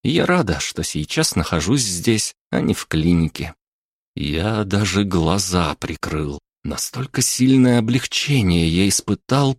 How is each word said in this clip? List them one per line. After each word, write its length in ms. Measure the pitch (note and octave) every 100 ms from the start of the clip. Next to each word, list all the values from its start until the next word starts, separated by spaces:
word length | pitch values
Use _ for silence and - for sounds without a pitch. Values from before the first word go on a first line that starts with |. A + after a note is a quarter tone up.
И 80 | C#3+
я 140 | E3+
рада, 360 | F3 F3+ A2 C#2+
что 220 | - -
сейчас 540 | D#2 D#2 D2+ - D#3+ -
нахожусь 460 | D#2+ E2+ D#2+ C#3
здесь, 520 | A2 F2 A#2 A2 - - -
а 100 | -
не 140 | -
в 120 | G2 -
клинике». 680 | D#2 E2 E2+ D#2+ - D#2+ - _ _ _ _ _ -
Я 480 | D2 D#2 G#2 A2
даже 400 | G2+ G2+ G2+ F#2+
глаза 720 | G2+ F2+ D#2+ G2 F#2 F2+ D#2+ -
прикрыл. 640 | - D#2 - D#2 D2 C#2+ _ _
Настолько 580 | - - - B2 C3 -
сильное 560 | - - B2+ C3 B2+ A#2+
облегчение 880 | A2+ A#2 - - - C#3 F#2+ E2+ E2
я 200 | E2+ G2
испытал 680 | - - G2 - C3+ C#3